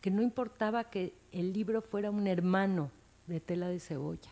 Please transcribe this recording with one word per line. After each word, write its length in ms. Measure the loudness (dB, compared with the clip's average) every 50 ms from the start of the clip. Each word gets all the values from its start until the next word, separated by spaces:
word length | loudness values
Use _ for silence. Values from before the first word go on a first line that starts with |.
que 100 | 0 2
no 120 | 2 4 2
importaba 600 | 2 2 0 -4 -4 -2 -2 0 0 0 0 -2
que 300 | -2 -4 -4 -4 -4 -6 -12 -20 -10 -4
el 200 | -2 -2 0 0
libro 300 | -2 0 0 0 -2 -2
fuera 280 | -2 -4 -2 -2 0
un 160 | 0 0 2
hermano 640 | 2 2 2 4 4 4 4 4 4 2 0 0 -2 -6 -12 -20 -20 -20 -20 -10
de 140 | -6 -6 -6
Tela 280 | -4 -2 -2 -2 -2 -2
de 120 | -4 -6
Cebolla. 500 | -6 -6 -6 -6 -4 -6 -6 -8 -12 -18